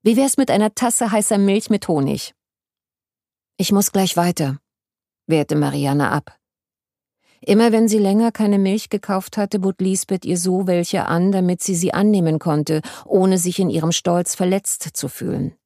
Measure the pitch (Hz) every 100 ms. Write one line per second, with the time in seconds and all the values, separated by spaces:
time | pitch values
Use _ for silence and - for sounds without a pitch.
0 | 214 233 269 - 262 190 214 - 240 -
1 | 226 214 208 202 196 202 - 208 - 151
2 | 139 139 - _ _ _ _ _ _ _
3 | _ _ _ _ _ - 185 202 202 202
4 | 190 - 175 170 139 139 _ _ _ _
5 | _ _ - 156 143 151 143 143 143 143
6 | 131 143 - _ _ _ _ _ _ _
7 | _ _ _ _ - 202 233 220 226 214
8 | 196 202 233 - 208 202 190 214 - 208
9 | - 190 - - 196 208 190 185 185 190
10 | - 190 - 175 180 185 185 175 175 185
11 | - 170 185 196 180 180 - 175 180 -
12 | 208 208 165 156 170 151 151 156 - -
13 | - 196 190 185 170 180 180 160 160 170
14 | 180 175 175 - 180 196 - - 156 -
15 | 135 - - - - -